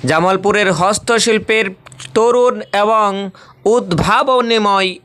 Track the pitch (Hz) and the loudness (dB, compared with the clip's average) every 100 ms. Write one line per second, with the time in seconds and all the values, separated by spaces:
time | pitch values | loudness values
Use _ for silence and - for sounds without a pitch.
0 | 127 156 180 190 196 202 196 160 185 208 | 0 0 2 0 0 0 0 0 0 -2
1 | - 233 226 220 - 220 196 190 - - | -2 0 2 -2 0 -2 -2 -8 -20 -20
2 | - - 226 247 247 214 - 202 208 220 | -6 0 2 2 2 0 -4 -2 0 2
3 | 208 196 196 - - - 196 233 196 156 | 0 -2 -8 -12 -20 -6 0 0 0 -2
4 | 180 226 269 254 233 226 208 196 190 180 | 0 0 2 0 0 0 0 0 0 -6